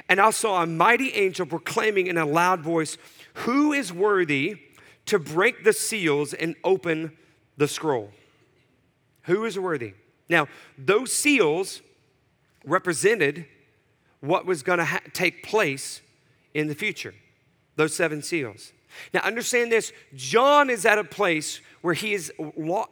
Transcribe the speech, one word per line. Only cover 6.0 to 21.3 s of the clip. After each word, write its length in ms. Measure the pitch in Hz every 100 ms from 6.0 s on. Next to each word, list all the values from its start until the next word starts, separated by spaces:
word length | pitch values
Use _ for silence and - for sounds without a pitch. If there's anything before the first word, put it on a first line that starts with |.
| 165 143 147
and 220 | - 165 170
open 540 | - 190 175 160 160 - _ _ _ -
the 120 | 147
scroll?'" 440 | - 160 127 101 101 _ _ _ _ _ _ _ _ _ _
Who 240 | - 196 226
is 120 | 190
worthy? 360 | 185 151 113 92 _ _ -
Now, 200 | 165 143 - - -
those 340 | 131 254 262
seals 680 | - 294 277 165 160 190 - _ _ _ _ _ _ _ _
represented 800 | 127 180 185 156 196 226 143 151 156 _ _ _ _ _ _ _
what 260 | 139 185 180
was 160 | 170
gonna 220 | 156 175
ha-, 160 | 156 180 -
take 300 | - 180 -
place 580 | - 214 175 135 - - _ _ _ _ _
in 140 | 147 151
the 80 | 147
future, 360 | 208 - 110 - _ _ _ _ _
those 180 | - 156
seven 300 | - 165 151
seals. 500 | - 170 120 98 - _ _ - -
Now, 60 | 180
understand 500 | 180 233 - 240 233
this, 200 | 226 - - -
John 560 | 135 131 208 269 294 277
is 160 | 233 190
at 100 | 214
a 60 |
place 580 | 185 - 196